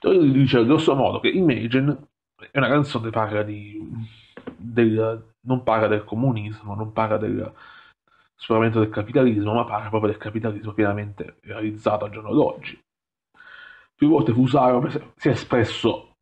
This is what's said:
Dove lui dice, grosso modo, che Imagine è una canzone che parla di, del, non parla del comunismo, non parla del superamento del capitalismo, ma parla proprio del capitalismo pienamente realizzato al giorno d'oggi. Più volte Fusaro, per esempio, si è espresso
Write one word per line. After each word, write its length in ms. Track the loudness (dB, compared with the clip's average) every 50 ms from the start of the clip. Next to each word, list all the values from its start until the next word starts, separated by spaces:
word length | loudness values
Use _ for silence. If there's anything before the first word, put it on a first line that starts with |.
| 4
Dove 140 | 4 4
lui 160 | 6 6 6 6
dice, 320 | 4 4 4 4 4 6
grosso 300 | 6 4 4 4 2 2
modo, 260 | 4 2 0 0 0
che 80 | -2 0
Imagine 680 | 2 4 2 2 2 0 -2 -2 0 0 2 0 -2 -2 -10 _ _ _ _ _ _ _ -20 -6
è 60 | -2
una 100 | 0 2
canzone 380 | 2 2 2 0 0 -4 -6 -6
che 40 | -4
parla 300 | -2 -2 -2 0 -2 -4
di, 480 | -4 -4 -8 -12 -14 -14 -14 -14 -14 -12 -12 -14 -14 -14 -18 _ _ _ _ -18 -18 -18 -18
del, 800 | -14 -14 -4 2 2 4 4 4 2 0 -2 -4 -6 -12 _ _ _ _
non 200 | -2 -2 0 2
parla 240 | 0 2 2 2
del 160 | 2 0 -2 -2
comunismo, 720 | -6 -4 -2 0 0 -2 -2 -6 -10 -12 -12 -12 -10 -8
non 160 | -8 -8 -6
parla 240 | -2 -2 0 0 0
del 380 | -2 -2 -4 -4 -6 -8 -10 -14 -20 -20 -20 -20 -20 -20 _ _ _ _ _ _ _ _ _ _
superamento 440 | _ -4 0 2 2 2 2 2 2
del 100 | 0 0
capitalismo, 640 | -2 -8 -8 -2 2 2 4 4 2 0 -2 0 -2
ma 100 | -2 -2
parla 240 | -2 -6 -8 -6
proprio 240 | -2 -2 0 0 0
del 80 | -4 -4
capitalismo 540 | -10 -10 -8 -6 -6 -6 -8 -8 -12 -10 -4
pienamente 640 | -2 -2 0 -2 -4 -8 -12 -12 -14 -16 -16 -16 _ _
realizzato 600 | -16 -12 -8 -8 -8 -8 -4 -2 -2 -2 -2 -4
al 80 | -8
giorno 220 | -10 -14 -10 -2 0
d'oggi. 440 | 0 0 0 -2 -8 -16 -18 -18 _ _ _ _ _ _ _ _ _ _ _ _ _ -20 -20 -20 -20 -20 -20 -20 -20 _ _ _
Più 140 | _ 2 4
volte 240 | 4 4 2 2 2
Fusaro, 460 | 2 2 2 4 2 4 4 2 2
per 100 | 0 -2
esempio, 240 | -6 -8 -12 -12 _
si 140 | _ -2 0
è 20 |
espresso 840 | 0 0 -2 -2 0 0 0 0 -4 -2 -2 -2 -2 -2 -10 _ _ _